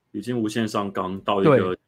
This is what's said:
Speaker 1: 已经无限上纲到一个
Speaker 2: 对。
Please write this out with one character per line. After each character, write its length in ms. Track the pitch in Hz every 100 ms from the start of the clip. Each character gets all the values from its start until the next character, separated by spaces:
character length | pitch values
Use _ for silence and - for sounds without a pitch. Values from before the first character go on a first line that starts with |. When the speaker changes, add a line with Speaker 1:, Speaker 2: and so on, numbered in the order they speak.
| _
Speaker 1:
已 100 | 104
经 200 | 107 123
无 60 | 107
限 180 | 113 110
上 240 | 110 101
纲 300 | 98 95 95
到 220 | - 101
一 20 |
个 140 | 160 131
Speaker 2:
对。 200 | 92 92